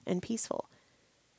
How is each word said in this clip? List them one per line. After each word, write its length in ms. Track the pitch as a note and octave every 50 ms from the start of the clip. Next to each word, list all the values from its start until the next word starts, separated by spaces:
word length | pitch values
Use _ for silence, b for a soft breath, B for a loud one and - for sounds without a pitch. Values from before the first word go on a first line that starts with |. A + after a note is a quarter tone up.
| -
and 140 | - F#3 F3+
peaceful. 480 | - - A#3 A3 - - - G1+ - - - - - - - _ - _ _ _ _ _ _